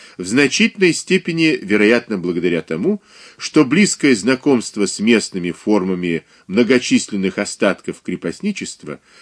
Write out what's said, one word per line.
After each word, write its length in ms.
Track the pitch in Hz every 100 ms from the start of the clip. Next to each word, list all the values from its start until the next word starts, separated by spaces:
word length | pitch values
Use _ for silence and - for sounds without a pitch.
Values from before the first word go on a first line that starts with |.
| - -
в 100 | 92
значительной 680 | 123 139 - 220 - 185
степени, 640 | - - 185 180 165 160 147
вероятно, 560 | 92 104 104 120 - 101
благодаря 460 | 85 82 87 85
тому, 400 | - 80 139 208 _ - - -
что 300 | - 156 135
близкое 480 | 160 196 - 147
знакомство 720 | 117 104 127 147 127 - - 98
с 120 | -
местными 520 | 107 113 - 95 87
формами 720 | 80 - 104 92 92 87 80 - _ -
многочисленных 880 | 98 117 127 - 127 - 101 95 98
остатков 640 | 101 - 104 90 - 80
крепостничества 1000 | - 92 85 - - 202 95 - 73 71 _ _